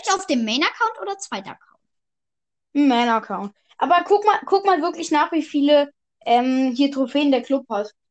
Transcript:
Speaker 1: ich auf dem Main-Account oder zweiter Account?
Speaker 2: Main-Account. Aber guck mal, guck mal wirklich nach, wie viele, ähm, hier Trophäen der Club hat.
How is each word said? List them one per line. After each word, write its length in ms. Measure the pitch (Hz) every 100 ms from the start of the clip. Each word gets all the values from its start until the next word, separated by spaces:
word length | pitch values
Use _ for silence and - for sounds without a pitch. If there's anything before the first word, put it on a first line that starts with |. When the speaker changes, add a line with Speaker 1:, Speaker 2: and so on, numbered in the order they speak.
Speaker 1:
ich 80 | -
auf 140 | 381 -
dem 160 | 254 220
Main-Account 540 | 247 381 - 453 466
oder 160 | 392 392
zweiter 340 | - 202 190
Account? 280 | - _ _ _ _ _ _ _ _ _ _ _
Speaker 2:
Main-Account. 840 | 285 285 233 240 226 - 196 202 - _ -
Aber 240 | 302 349
guck 200 | 349 415 415
mal, 140 | 392 -
guck 180 | 381 392
mal 140 | 349
wirklich 280 | 339 339 330
nach, 220 | 302 302
wie 100 | 330
viele, 500 | 285 285 285 294 285 _ _ _
ähm, 500 | - 240 254 262 262 240
hier 160 | 277
Trophäen 400 | 269 254 285 285
der 100 | 254
Club 240 | 240 269 -
hat. 220 | 208 208 - _